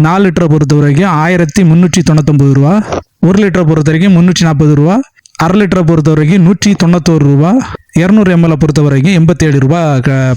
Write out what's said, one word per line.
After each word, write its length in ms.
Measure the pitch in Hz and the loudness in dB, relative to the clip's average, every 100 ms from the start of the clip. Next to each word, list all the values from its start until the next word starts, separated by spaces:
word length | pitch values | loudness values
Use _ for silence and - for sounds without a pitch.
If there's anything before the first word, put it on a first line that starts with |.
| 156 | 0
நாலு 160 | 185 196 | 0 0
லிட்டரை 220 | 165 170 | 0 0
பொறுத்த 220 | 151 139 147 | 0 0 0
வரைக்கும் 300 | 143 143 196 151 | 0 0 0 0
ஆயிரத்தி 400 | 165 180 160 202 170 | 0 -2 -2 0 2
முன்னூற்றி 320 | 165 180 180 160 | 2 2 0 0
தொண்ணூத்தொன்பது 420 | 156 147 147 139 135 | 0 0 0 2 2
ரூபா. 160 | 143 208 - - - _ 165 | 2 0 -2 -8 -10 _ -2
ஒரு 100 | 196 | 0
லிட்டரை 200 | 202 180 160 | 0 0 0
பொறுத்த 200 | 156 151 | 0 0
வரைக்கும் 220 | 160 196 170 | 0 2 2
முன்னூற்றி 260 | 180 170 165 | 2 0 0
நாற்பது 260 | 151 151 147 | 0 0 2
ரூபா. 160 | 156 220 - _ _ - 165 | 0 -2 -4 _ _ -6 -2
அரை 100 | 196 | 0
லிட்டரை 200 | 196 185 165 | 0 0 0
பொறுத்த 220 | 165 151 | 0 0
வரைக்கும் 300 | 156 151 196 170 | 0 0 2 2
நூற்றி 240 | 202 208 196 | 0 0 0
தொண்ணூத்தோரு 440 | 170 175 170 160 143 | 0 0 0 0 2
ரூபா. 200 | 139 165 254 147 - _ 156 | 2 2 0 -4 -10 _ -2
இருநூறு 300 | 185 220 190 175 | 0 2 2 2
எம் 100 | 165 | 0
எல் 120 | 151 | 0
பொறுத்த 180 | 156 151 147 | -2 0 0
வரைக்கும் 300 | 135 156 180 | 0 0 0
எண்பத்தேழு 420 | 165 160 160 139 | 0 0 0 0
ரூபா 160 | 131 170 160 131 131 | 0 0 -2 -2 -2
க-, 120 | 135 131 | -2 -2